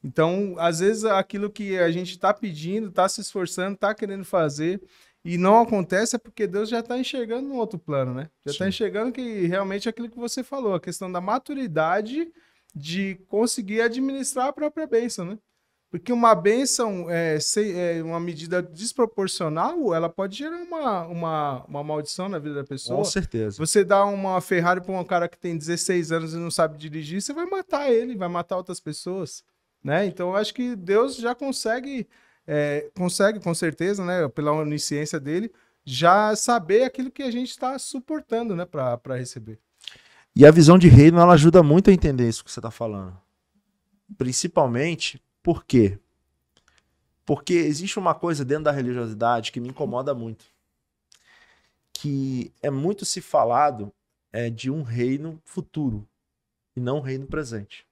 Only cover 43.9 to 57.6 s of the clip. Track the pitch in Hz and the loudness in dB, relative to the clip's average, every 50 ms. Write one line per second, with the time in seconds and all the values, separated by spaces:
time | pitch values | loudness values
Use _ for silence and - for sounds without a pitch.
43.9 | _ _ _ _ 208 _ 127 127 127 - - 170 - 175 147 127 117 120 147 170 | _ _ _ _ -6 _ -4 -2 -2 -2 -4 0 2 2 2 2 2 0 -2 -2
44.9 | 165 156 - - - 131 _ _ _ _ _ 170 165 - - _ - 123 107 98 | -2 -4 -6 -8 -10 -12 _ _ _ _ _ -2 -2 -2 -2 _ 6 6 6 6
45.9 | 98 - _ _ _ _ _ _ _ _ _ _ _ _ _ _ _ _ _ _ | 2 -4 _ _ _ _ _ _ _ _ _ _ _ _ _ _ _ _ _ _
46.9 | _ _ _ _ _ _ _ - 147 - - - 180 170 160 151 151 143 175 196 | _ _ _ _ _ _ _ -4 -4 -4 -2 0 0 2 2 0 -2 -4 -6 -6
47.9 | - 214 185 175 151 - - 175 165 143 143 127 156 156 151 151 143 139 127 120 | -6 -2 0 0 0 0 -2 -4 -2 -2 -2 -2 -2 0 0 -2 0 0 -2 -4
48.9 | 123 123 117 113 110 107 117 117 120 117 110 - - 123 117 127 135 - 151 - | -4 -4 -6 -6 -4 -2 0 2 2 0 -2 -6 -8 -8 -10 -10 -8 -8 -8 -6
49.9 | 123 123 135 143 143 120 113 113 110 _ _ _ _ _ _ _ _ _ _ _ | -4 -6 -4 -4 -6 -6 -8 -12 -12 _ _ _ _ _ _ _ _ _ _ _
50.9 | _ _ _ _ _ _ _ _ _ _ _ _ _ _ _ _ _ _ _ _ | _ _ _ _ _ _ _ _ _ _ _ _ _ _ _ _ _ _ _ _
51.9 | _ - - 147 139 139 135 135 131 127 - - _ _ - 147 139 135 143 180 | _ -10 -8 -6 -6 -6 -6 -6 -8 -8 -10 -12 _ _ -8 -6 -6 -4 -6 -6
52.9 | 208 202 202 - - 190 - - - 151 120 117 117 131 151 147 131 110 101 101 | -6 -6 -8 -10 -10 -10 -10 -2 0 0 0 2 2 2 2 2 0 -4 -12 -14
53.9 | _ _ _ _ _ _ _ _ - 110 120 117 117 110 123 131 139 160 147 117 | _ _ _ _ _ _ _ _ -8 -6 -6 -6 -8 -8 -8 -6 -6 -6 -6 -6
54.9 | 117 120 120 127 135 143 151 165 160 160 _ - - 190 - _ - 156 151 131 | -4 -4 -2 -2 -2 -4 -6 -10 -14 -14 _ -12 -10 -10 -10 _ -6 -4 -4 -4
55.9 | 110 104 104 _ _ _ _ _ _ _ _ _ _ _ _ _ _ 131 123 123 | -4 -6 -10 _ _ _ _ _ _ _ _ _ _ _ _ _ _ -6 -4 -4
56.9 | 135 151 135 131 131 135 135 135 - 151 151 117 117 107 | -4 -4 -4 -6 -8 -8 -8 -8 -6 -6 -6 -6 -10 -10